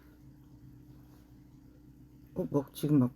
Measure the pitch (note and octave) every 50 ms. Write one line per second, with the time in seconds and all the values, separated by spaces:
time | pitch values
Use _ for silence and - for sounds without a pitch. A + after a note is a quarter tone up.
0 | - - - - - - - - - - - - - - - - - - - -
1 | - - - - - - - - - - - - - - - - - - - -
2 | - - - - - - - - F3 - C#3 C#3+ - - - - - D3 D3+ C#3
3 | B2 B2 -